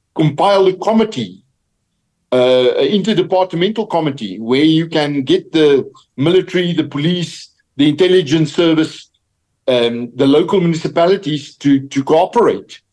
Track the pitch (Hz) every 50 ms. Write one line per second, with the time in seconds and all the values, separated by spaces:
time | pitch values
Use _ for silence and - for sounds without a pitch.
0 | _ _ - - 156 156 - - 170 202 202 196 190 190 185 185 - 202 226 220
1 | 226 220 - 131 110 90 92 - _ _ _ _ _ _ _ _ _ _ _ _
2 | _ _ _ _ _ _ 127 127 123 127 127 127 127 127 117 - 139 139 214 196
3 | 170 220 214 165 180 170 190 185 185 185 - 165 180 208 220 233 214 - - 165
4 | 160 156 135 139 110 98 90 107 113 113 127 139 151 160 160 160 170 165 165 156
5 | 147 143 147 139 127 127 170 190 - - - 160 151 147 139 127 104 - - -
6 | _ _ _ - 139 165 180 185 - - - 180 175 175 165 151 151 143 - 143
7 | 143 170 180 180 165 - - - - - _ _ _ _ _ - 143 151 147 147
8 | 185 180 185 185 170 127 156 160 151 - - - 170 165 160 160 156 - - -
9 | - _ _ _ _ _ _ _ _ _ _ _ _ - 127 120 120 117 117 120
10 | 123 120 - 127 139 139 143 151 170 175 202 190 170 170 160 160 - 175 - 170
11 | 170 180 196 190 - 180 156 143 - - - - - 143 139 135 135 135 - 139
12 | 135 - 156 160 185 180 - 233 202 139 95 - - - - - _ _